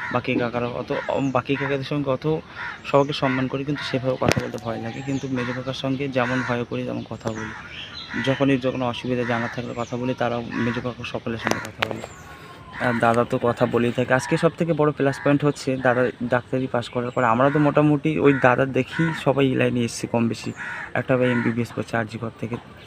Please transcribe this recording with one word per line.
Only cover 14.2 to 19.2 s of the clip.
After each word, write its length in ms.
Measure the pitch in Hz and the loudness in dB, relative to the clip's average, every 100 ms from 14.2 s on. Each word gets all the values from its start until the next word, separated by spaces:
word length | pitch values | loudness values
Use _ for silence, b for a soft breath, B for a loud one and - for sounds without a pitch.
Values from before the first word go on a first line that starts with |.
| - 160 | 2 2
সব 140 | 165 - | 2 2
থেকে 140 | 170 | 0
বড় 200 | 151 151 | 2 2
প্লাস 280 | 143 139 131 | 2 0 2
পয়েন্ট 200 | 143 143 | 2 4
হচ্ছে 320 | 147 - - 131 | 2 0 -2 2
দাদা 340 | 127 120 123 - | 2 4 2 0
ডাক্তারি 420 | 120 123 - 131 131 | 0 0 0 -2 0
পাস 220 | 123 113 | -2 -2
করার 220 | 127 120 | -4 -2
পর 140 | 131 | 2
আমরা 260 | 123 117 139 | 4 6 6
তো 80 | 151 | 6
মোটামুটি 600 | 147 143 151 147 160 151 | 4 6 4 4 2 4
ওই 140 | 139 139 | 6 6
দাদা 240 | 131 123 135 | 6 4 2
দেখি 460 | 131 127 - 165 156 | 0 -2 0 -2 0